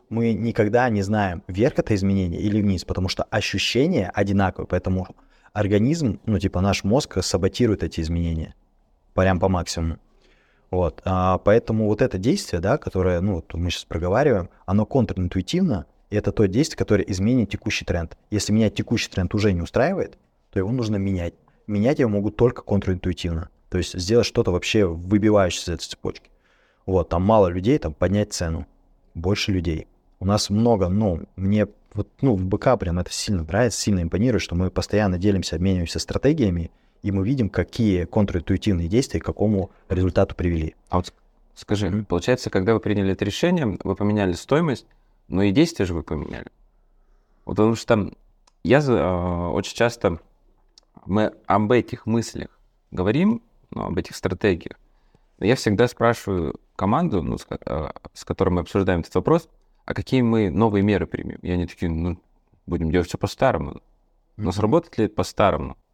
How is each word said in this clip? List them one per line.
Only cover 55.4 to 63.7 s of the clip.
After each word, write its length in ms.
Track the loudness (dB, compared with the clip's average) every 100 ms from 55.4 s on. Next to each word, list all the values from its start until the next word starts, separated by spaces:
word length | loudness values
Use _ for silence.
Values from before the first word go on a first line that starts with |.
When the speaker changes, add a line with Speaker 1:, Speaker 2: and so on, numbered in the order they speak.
| 2
Speaker 2:
я 100 | 2
всегда 320 | 2 2 2
спрашиваю 720 | 2 0 0 -2 -4 -4 -6 _ -4
команду, 460 | 0 0 0 0
ну, 160 | -2 -6
с 80 | -8
ко-, 120 | -12
а, 300 | -6 -6 -6 -10 -18
с 140 | -18 -8
которой 240 | 0 2
мы 100 | 2
обсуждаем 400 | 0 0 2 0
этот 140 | 0
вопрос, 340 | -2 2 2 0 _ _ _ -10
а 80 |
какие 260 | -8 -2 2
мы 300 | 2 2 2
новые 320 | 2 2 4
меры 240 | 2 2 -2
примем? 320 | -6 -10 -10
И 100 | -4
они 160 | -2 -4
такие: 240 | -4 -4
"Ну, 280 | -2 -4 -6 _ _ _ _ -8
будем 240 | -4 0
делать 180 | 0 0
всё 80 | -4
по-старому". 640 | -6 0 0 0 -6